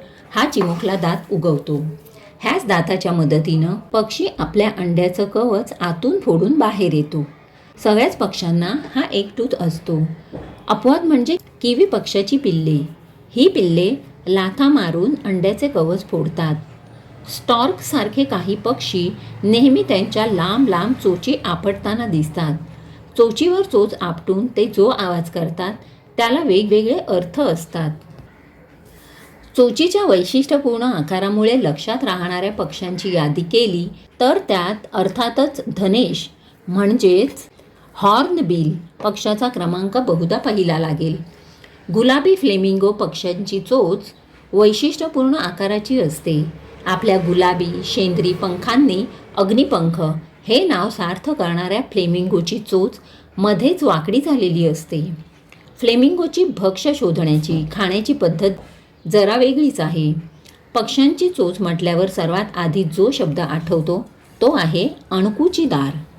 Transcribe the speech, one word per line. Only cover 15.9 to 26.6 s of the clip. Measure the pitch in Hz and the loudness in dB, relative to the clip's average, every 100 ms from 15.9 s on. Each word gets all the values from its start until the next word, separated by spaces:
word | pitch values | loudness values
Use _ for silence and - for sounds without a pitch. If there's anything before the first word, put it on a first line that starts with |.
| 190 - | -2 -4
फोडतात. | 170 147 - 160 156 - - - - - - - | -4 -4 -2 -2 -4 -6 -20 -20 -20 -20 -20 -16
स्टॉर्कसारखे | - - 233 269 370 - 285 214 269 | -14 -2 0 0 -2 -4 -4 -2 -2
काही | 269 196 170 202 | -2 -2 -4 -4
पक्षी | 233 262 - 185 175 - - - | -2 -4 -4 -4 -4 -6 -16 -6
नेहमी | 202 233 269 330 | 0 4 6 4
त्यांच्या | 392 220 220 214 226 | 2 0 0 -2 0
लांब | 185 175 226 254 | 0 0 2 2
लांब | 175 208 | 2 0
चोची | 262 196 175 254 302 196 | 0 0 0 -2 -4 -4
आपटताना | 170 196 196 208 220 226 | -4 -4 -4 -4 -4 -2
दिसतात. | 160 151 180 156 156 - - - - - - | -2 -2 -2 -4 -4 -8 -20 -20 -20 -14 2
चोचीवर | 233 220 339 370 | 2 4 0 0
चोच | 381 214 214 - | 2 2 0 -2
आपटून | 175 165 - 190 254 | -6 -6 -2 -2 -2
ते | - 220 | 0 0
जो | 202 214 | 4 2
आवाज | 247 185 170 165 | 2 -2 -4 -4
करतात, | 175 165 165 185 214 - - _ - | -6 -6 -4 -8 -8 -16 -20 _ -2
त्याला | 240 277 | 0 2
वेगवेगळे | 294 185 | 4 2